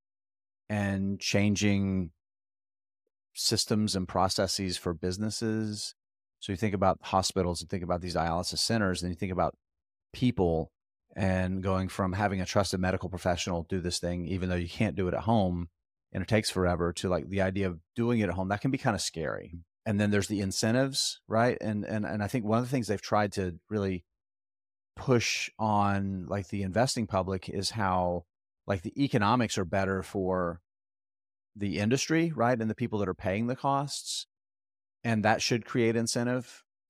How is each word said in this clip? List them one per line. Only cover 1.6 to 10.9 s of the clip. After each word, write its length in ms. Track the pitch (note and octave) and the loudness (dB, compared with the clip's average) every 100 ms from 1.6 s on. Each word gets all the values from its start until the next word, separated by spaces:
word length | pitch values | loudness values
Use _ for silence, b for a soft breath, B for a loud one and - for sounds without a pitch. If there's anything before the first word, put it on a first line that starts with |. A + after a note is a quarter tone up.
| G#2 G2+ F#2+ F#2+ F2 - _ _ _ _ _ _ _ _ _ _ _ | 4 4 2 0 -2 -8 _ _ _ _ _ _ _ _ _ _ _
systems 600 | - - A2 - G#2+ G#2+ G2 | -4 0 0 2 2 2 0
and 120 | F2+ | -2
processes 680 | F#2+ F#2+ - F#2+ - F#2+ F2 | 2 2 2 0 0 -2 -2
for 180 | F#2 | -4
businesses. 1000 | E2+ F#2 F#2 A2 G2+ A2+ A2 G#2+ G#2 - - _ _ _ _ | -4 -4 -4 -4 -4 -2 -2 -2 -6 -8 -12 _ _ _ _
So 120 | - | -6
you 40 | F#2+ | -2
think 180 | A2 | 0
about 240 | F#2+ F#2+ - | 2 4 2
hospitals 580 | - F#2+ F#2 G2 F2 E2+ | 2 2 2 2 0 -2
and 100 | E2+ | -4
think 120 | G2 | -6
about 160 | F2 F2 | -2 -2
these 140 | F2+ | -2
dialysis 440 | E2+ E2 E2 F2+ E2+ | 0 0 0 -2 -2
centers, 440 | - A2+ G2 F2 | 0 2 2 0
and 80 | F2 | -2
you 60 | F2+ | -4
think 160 | G2+ | -4
about 220 | F2+ D#2+ - _ _ _ _ _ | 0 0 -2 _ _ _ _ _
people 600 | - B2+ A#2 F2+ D#2+ D#2+ _ _ | 0 0 4 2 2 -2 _ _